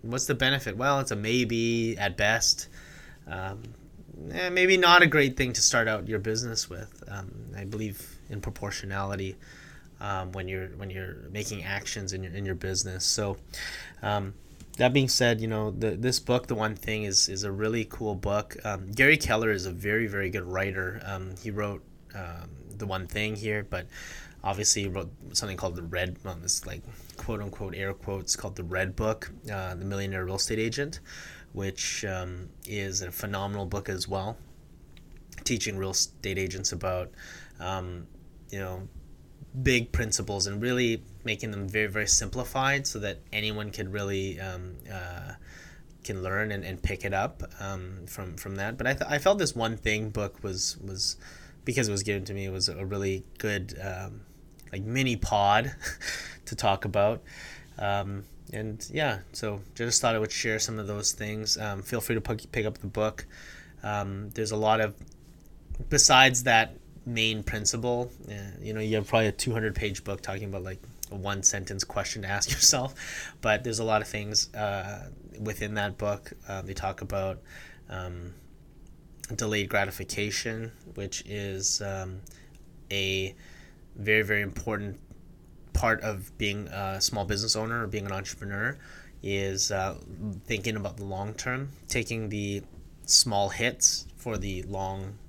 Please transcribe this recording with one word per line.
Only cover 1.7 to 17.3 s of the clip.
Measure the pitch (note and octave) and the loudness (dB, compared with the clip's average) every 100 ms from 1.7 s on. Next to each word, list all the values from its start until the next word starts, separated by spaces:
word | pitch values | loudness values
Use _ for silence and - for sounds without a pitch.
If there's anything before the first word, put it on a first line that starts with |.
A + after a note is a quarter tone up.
| A#2 A2+ A2+ | 4 2 2
at | G2+ F2 | 0 4
best. | G#2 A2 - - - - - - - - - | 4 6 4 4 0 -14 -16 -18 -18 -16 -8
Um, | F2 F#2+ G2+ A2+ A2+ - - - - - | -6 -4 -6 -12 -16 -18 -18 -16 -12 -8
eh, | E3 F3+ | -4 0
maybe | F3+ F#3 F#3 | 6 8 10
not | F3+ F3 | 12 12
a | E3+ | 12
great | D#3 C#3 - | 10 6 4
thing | B2+ | 0
to | A#2 | 4
start | - A#2+ A2 | 4 6 4
out | G#2+ G2 | 2 0
your | G#2+ | 0
business | G#2 A2 A#2+ A2 - | 0 0 -2 -4 -6
with. | F2+ G#2 - - | -8 -10 -14 -10
Um, | G2+ F#2+ G#2 A#2 G2 | -8 -8 -10 -10 -8
I | |
believe | G2 G#2+ G#2+ G2 - - - | -6 -4 -4 -6 -12 -16 -10
in | G#2 | -8
proportionality, | G2+ G2 G2+ - G2 G2 G2 G2 F#2+ F#2 - - - - - - | -6 -6 -6 -6 -4 -4 -2 -2 -4 -6 -16 -18 -18 -18 -20 -10
um, | G2+ G2 F#2 | -4 -4 -4
when | F#2+ F#2 | -6 -4
you're, | F#2+ F#2 | -4 -6
when | - G2 | -8 -8
you're | F#2+ F#2 - C#2+ | -8 -8 -10 -8
making | G2+ G2+ G2+ | -6 -4 -6
actions | F2+ G2+ - - G2 | -4 -4 -4 -6 -6
in | F#2+ | -6
your, | F#2 | -6
in | F#2 G2 | -6 -4
your | |
business. | F2+ F#2 F#2 F#2+ F#2 | -4 -2 -2 -2 -2
So, | - - G2+ F#2+ - - - - - - | 0 2 0 -2 -8 -10 -8 -10 -12 -4
um, | G#2 G#2 G2 G2 - - - - | 0 0 0 -8 -16 -18 -14 4
that | A#2+ | 6
being | C#3 B2+ | 6 4
said, | - B2 A2 | 6 6 4
you | A2+ | 0
know, | A2 G#2+ | 0 0
the, | F#2+ A2 F2+ | 0 0 2
this | B2 B2 | 2 2
book, | - B2 - | 4 2 2
The | |
One | A2+ G#2+ G2+ | 0 0 -2
Thing, | - A2 | -4 -2
is, | G#2 F#2+ | 2 4
is | - | 4